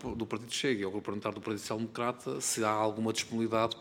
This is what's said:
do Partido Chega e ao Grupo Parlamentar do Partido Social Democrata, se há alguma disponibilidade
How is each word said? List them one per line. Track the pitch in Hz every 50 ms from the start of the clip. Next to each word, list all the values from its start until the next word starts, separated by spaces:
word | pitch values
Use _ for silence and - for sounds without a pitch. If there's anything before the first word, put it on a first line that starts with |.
| - 123 107
do | 113 113
Partido | 104 120 104 120 120 -
Chega | - - 143 123 101
e | 98
ao | 95
Grupo | 98 104 -
Parlamentar | - 101 104 98 110 101
do | 104
Partido | 92 113 110 101
Social | - - 113
Democrata, | 110 113 110 113 123 120 123 120 123 - 131 135 139
se | - - - 117 110
há | 107
alguma | 107 107 110 110 104 110 110 110
disponibilidade | 110 - - - 117 113 113 107 113 110 113 113 - -